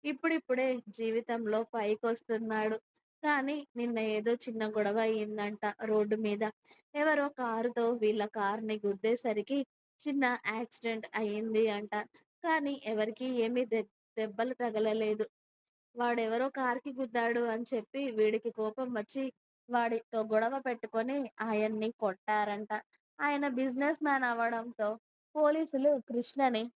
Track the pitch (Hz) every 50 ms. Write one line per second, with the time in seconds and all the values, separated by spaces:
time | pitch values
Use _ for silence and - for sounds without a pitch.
0 | - - 294 262 - 330 320 320 - - 254 254 262 262 254 240 - 208 202 -
1 | 226 226 220 233 226 - 233 233 226 208 214 220 226 - - 233 208 208 214 214
2 | - 226 233 - _ - 226 220 226 220 220 214 214 220 220 220 _ _ _ _
3 | _ _ _ _ - 302 294 277 269 269 294 294 285 _ _ 240 240 240 233 220
4 | 220 220 214 214 214 226 240 240 - 254 226 220 214 214 214 214 208 202 208 226
5 | 226 220 220 220 214 214 214 214 208 208 214 - - 208 208 _ 226 220 214 214
6 | 208 208 214 214 220 208 208 208 220 208 - _ _ - - - _ _ - 294
7 | 294 311 302 285 285 285 285 - 254 233 226 226 226 247 233 240 233 233 247 233
8 | 214 214 214 220 208 214 - 220 202 196 208 220 220 214 214 214 208 202 196 196
9 | - 220 240 240 - 247 214 214 202 - 269 285 269 _ _ _ _ _ _ _
10 | - 302 277 277 269 247 240 - - 196 214 220 240 - - - - 226 226 220
11 | 214 - - 214 220 208 208 214 220 226 220 214 226 220 208 208 214 202 - 208
12 | 214 - _ - _ _ _ _ - 339 320 311 294 277 277 277 - 214 220 214
13 | 214 220 220 - 254 254 254 247 226 226 240 247 262 220 220 226 208 - _ _
14 | _ _ _ - 220 220 202 208 233 254 254 _ 247 233 214 214 220 220 214 220
15 | 214 214 214 214 214 - _ _ _ _ _ _ _ _ _ _ _ _ _ 240
16 | 240 240 240 240 226 220 226 233 254 269 262 269 262 247 240 254 - 285 262 247
17 | 269 226 220 247 233 226 233 240 240 233 220 226 240 - 269 226 214 _ - 269
18 | 277 262 226 214 214 214 214 214 - 233 - - 214 214 214 - 262 254 247 220
19 | 214 - - 269 269 262 - _ _ _ _ _ _ - 240 240 233 233 233 226
20 | - _ - 226 220 214 214 214 226 233 269 277 254 262 247 247 - 214 - 226
21 | 226 247 277 285 269 220 _ - 220 226 214 208 214 214 220 214 214 220 233 _
22 | 220 202 185 - _ - 214 214 208 208 208 202 - - 214 214 - _ _ _
23 | _ _ _ - 285 294 285 285 285 285 254 247 262 269 247 262 285 294 320 -
24 | 302 294 277 269 254 240 233 233 233 226 233 226 226 240 240 - 214 208 220 226
25 | _ _ _ _ _ _ _ 302 302 294 302 320 320 311 - 262 262 294 294 262
26 | - - 233 240 240 - - 269 269 262 240 214 226 240 _